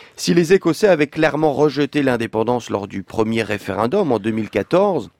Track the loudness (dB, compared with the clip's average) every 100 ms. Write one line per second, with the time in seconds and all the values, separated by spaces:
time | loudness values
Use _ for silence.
0 | -20 -6 0 2 4 2 2 2 2 4
1 | 0 0 0 2 0 2 0 0 -2 0
2 | 0 0 -2 -2 0 -2 -2 -6 -6 -10
3 | -6 -2 0 0 -2 -4 -4 -2 0 0
4 | 0 -2 -2 -4 -4 -4 0 0 0 -2
5 | -8